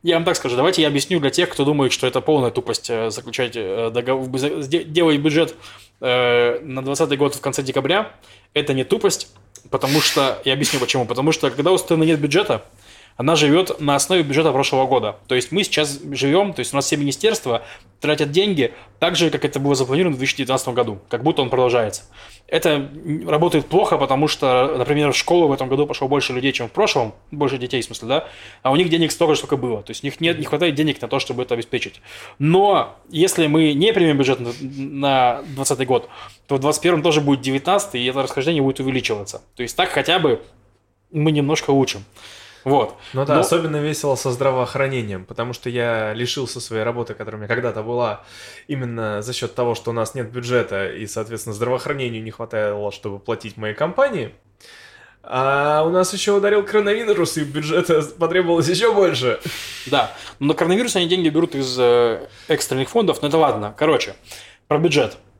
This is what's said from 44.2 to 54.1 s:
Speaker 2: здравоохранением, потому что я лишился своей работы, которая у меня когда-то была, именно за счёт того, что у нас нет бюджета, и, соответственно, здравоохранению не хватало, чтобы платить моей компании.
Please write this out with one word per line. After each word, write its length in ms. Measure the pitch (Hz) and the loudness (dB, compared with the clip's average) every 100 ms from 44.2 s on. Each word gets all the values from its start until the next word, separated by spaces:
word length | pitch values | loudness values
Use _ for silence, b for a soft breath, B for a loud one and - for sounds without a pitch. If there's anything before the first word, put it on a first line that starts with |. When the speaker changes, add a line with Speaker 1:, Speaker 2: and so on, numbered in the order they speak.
| 135 | -2
Speaker 2:
здравоохранением, 960 | 123 135 127 120 135 135 131 110 95 92 | 2 2 2 0 0 0 0 -6 -8 -10
потому 260 | 117 120 | -8 -6
что 180 | 120 127 | -6 -6
я 440 | 120 120 113 107 | -2 0 0 -2
лишился 480 | 110 120 - 123 127 | -4 -4 -2 -6 -8
своей 220 | - 113 | -6 -2
работы, 300 | 110 120 113 | -2 -2 -6
которая 220 | 104 107 107 | -8 -10 -10
у 40 | |
меня 140 | 104 | -6
когда-то 300 | 113 123 107 | -4 -2 -4
была, 400 | 107 120 110 101 B B B B B | -4 -2 -2 -4 B B B B B
именно 520 | 139 123 117 110 104 | -6 -6 -6 -4 -6
за 120 | 110 | -6
счёт 200 | 123 117 | -8 -6
того, 220 | - 120 113 | -2 -2 -2
что 160 | - | -4
у 20 | |
нас 220 | 117 110 135 | -4 -4 -6
нет 160 | 113 | -8
бюджета, 580 | 123 120 123 107 98 98 | -8 -2 0 0 -4 -4
и, 160 | - 107 | -6 -8
соответственно, 480 | - 110 113 117 | -8 -8 -8 -10
здравоохранению 720 | 104 117 127 147 143 123 113 | -4 -2 -2 -4 -4 -4 -6
не 80 | 110 | -10
хватало, 640 | - 113 113 107 104 104 | -12 -8 -4 -2 -2 -6
чтобы 260 | 101 107 98 | -8 -10 -10
платить 380 | - 110 110 101 | -6 -6 -6 -8
моей 160 | 107 | -8
компании. 600 | 107 156 190 277 | -4 -4 0 0